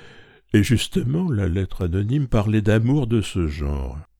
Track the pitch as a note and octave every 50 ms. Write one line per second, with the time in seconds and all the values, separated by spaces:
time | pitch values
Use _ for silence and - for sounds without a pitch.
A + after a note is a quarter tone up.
0 | - - - - - - - _ _ _ - G#2+ G2 - A2 G#2 - - - F#3
1 | - A#2+ D3 E3+ F#3+ E3+ B2 G2+ F#2+ F2 E2+ G2 F#2 - - - F#2+ F2 E2+ G2
2 | G2+ A2 C3 D3+ C#3 A#2 - A2 G2+ A2 G#2+ A2 G2+ G#2+ G#2+ A2 A2+ B2 C#3+ D3+
3 | C3 A2+ A#2 A2 G2 - - F#2+ E2+ D#2 D2 D#2 D2 C#2+ C#2+ C#2 C2+ C2 C2+ D2+
4 | D#2+ - _